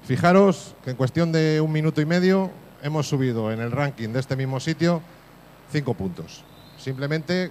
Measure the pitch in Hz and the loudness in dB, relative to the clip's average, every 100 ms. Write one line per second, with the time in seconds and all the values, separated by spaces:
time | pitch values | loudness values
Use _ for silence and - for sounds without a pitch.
0 | - 127 175 185 196 - - - - 123 | -4 2 6 6 6 2 -6 -14 -10 -2
1 | 127 165 170 160 156 156 156 156 156 156 | 0 2 2 2 2 2 2 0 0 0
2 | 151 175 180 190 190 - - - 143 156 | 0 2 4 2 0 -6 -20 -10 -6 -4
3 | 139 143 131 113 110 110 117 131 143 135 | -2 0 0 0 -2 -2 -2 -2 -2 -4
4 | 113 120 127 131 135 131 160 160 170 170 | -4 -4 -4 -4 -2 -4 -4 0 0 0
5 | 160 - - - - - - - 135 110 | -4 -20 -20 -20 -20 -20 -6 -4 -2 -4
6 | 95 85 82 - - - - - 135 131 | -4 -6 -14 -16 -20 -20 -20 -14 -10 -6
7 | 143 156 147 180 180 | -4 -4 -2 -2 -2